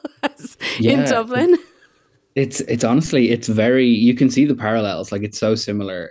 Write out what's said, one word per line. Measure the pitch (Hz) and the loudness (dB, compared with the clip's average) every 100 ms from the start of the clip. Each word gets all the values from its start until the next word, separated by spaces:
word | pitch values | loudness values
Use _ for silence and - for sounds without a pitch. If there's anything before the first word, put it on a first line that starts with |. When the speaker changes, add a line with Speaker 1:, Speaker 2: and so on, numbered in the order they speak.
| - | -10
Speaker 1:
<laughs> | _ | _
as | 285 - - - - - | -8 -6 -14 -10 -10 -2
in | 226 269 | 0 2
Speaker 2:
Yeah. | 269 | 2
Speaker 1:
Dublin. | 240 226 247 349 349 - _ _ _ _ _ _ - | 0 -2 0 2 2 0 _ _ _ _ _ _ -4
Speaker 2:
It's, | 131 - | -4 -4
it's | - 117 | -4 -2
honestly, | 113 131 160 139 117 | 2 2 2 2 2
it's | 117 117 | 0 -2
very, | 110 113 131 123 | 0 2 4 4
you | 110 120 123 | 4 4 4
can | 135 | 2
see | 127 147 | 2 2
the | 120 | 0
parallels. | 107 113 104 85 98 | -2 -2 -2 -4 -6
Like, | 98 | -6
it's | 104 - | -6 -4
so | 110 | -2
similar. | 110 - 104 98 90 80 | -2 -2 -6 -6 -8 -10